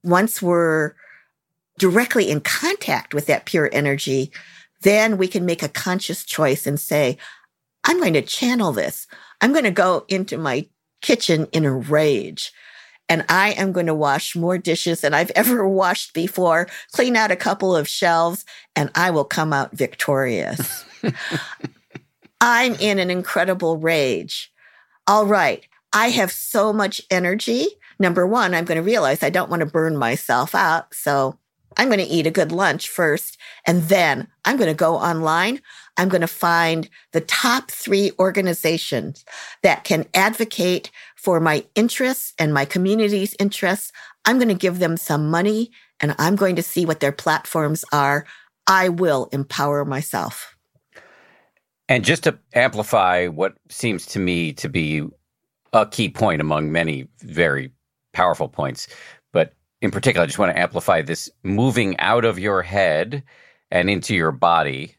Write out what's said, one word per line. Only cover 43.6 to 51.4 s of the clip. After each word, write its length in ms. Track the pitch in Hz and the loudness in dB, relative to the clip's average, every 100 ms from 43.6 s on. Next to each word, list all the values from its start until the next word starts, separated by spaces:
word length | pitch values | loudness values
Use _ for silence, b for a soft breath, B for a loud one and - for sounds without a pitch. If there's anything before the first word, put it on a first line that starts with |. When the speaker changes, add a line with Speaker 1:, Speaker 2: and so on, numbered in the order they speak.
| 185 196 - B B B | -2 -2 -6 B B B
Speaker 1:
I'm 140 | - 254 | 0 2
gonna 160 | 240 | 2
give 240 | 185 185 180 | 2 0 0
them 160 | 170 165 | 0 -2
some 340 | - 151 151 | -2 0 2
money, 400 | 165 202 214 233 b b _ | 2 2 0 -4 b b _
and 140 | 147 - | -4 0
I'm 180 | 160 202 | 2 2
going 200 | 196 170 | 2 0
to 60 | |
see 220 | 170 - | -2 -2
what 160 | 165 156 | 0 0
their 120 | 139 | 0
platforms 720 | 139 - 156 - 165 151 160 - | -2 -2 -2 -2 -2 -2 -2 -2
are. 340 | 147 139 147 147 B B _ - | 0 2 0 -4 B B _ 2
I 220 | 190 185 | 2 2
will 400 | 170 180 139 127 | 2 2 0 0
empower 520 | 139 139 - 143 143 | -6 -6 -2 0 0
myself. 720 | 143 135 156 101 85 - - _ _ _ _ b b b b b | -2 -4 -4 -4 -6 -8 -18 _ _ _ _ b b b b b